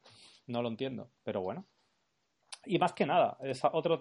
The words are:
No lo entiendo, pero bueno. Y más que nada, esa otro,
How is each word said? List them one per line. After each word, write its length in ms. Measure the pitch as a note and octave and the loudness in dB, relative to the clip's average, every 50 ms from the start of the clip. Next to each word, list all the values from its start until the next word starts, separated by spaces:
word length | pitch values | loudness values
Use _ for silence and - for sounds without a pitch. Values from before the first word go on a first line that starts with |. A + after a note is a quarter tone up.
| - - - - - - - - _ - | -20 -20 -20 -20 -20 -20 -20 -18 _ -6
No 140 | A#2+ A#2+ | -2 -2
lo 80 | A#2+ A#2 | -2 -2
entiendo, 400 | A2+ A2+ C3 C3+ B2 G#2+ G#2 - _ _ - | -2 -4 -4 -4 -6 -6 -10 -12 _ _ -6
pero 180 | A2+ G#2 G2+ | -4 -2 -2
bueno. 240 | F#2 F#2 A#2+ F3+ G3+ _ _ _ _ _ _ _ _ _ _ _ _ _ _ _ _ _ - - - | -2 -4 -4 -6 -8 _ _ _ _ _ _ _ _ _ _ _ _ _ _ _ _ _ -20 -14 -4
Y 140 | - F#3 D#3 | 0 0 2
más 140 | - C3 - | 2 2 2
que 120 | - F#3+ | 0 0
nada, 320 | C#3 D3 E3+ C3 G2+ - - | 2 4 4 4 4 2 -2
esa 280 | C3 C3+ C3 - - C#3 - | -4 -4 -2 0 0 2 2
otro, 260 | D#3+ D3 E3 E3 - | 2 2 2 0 0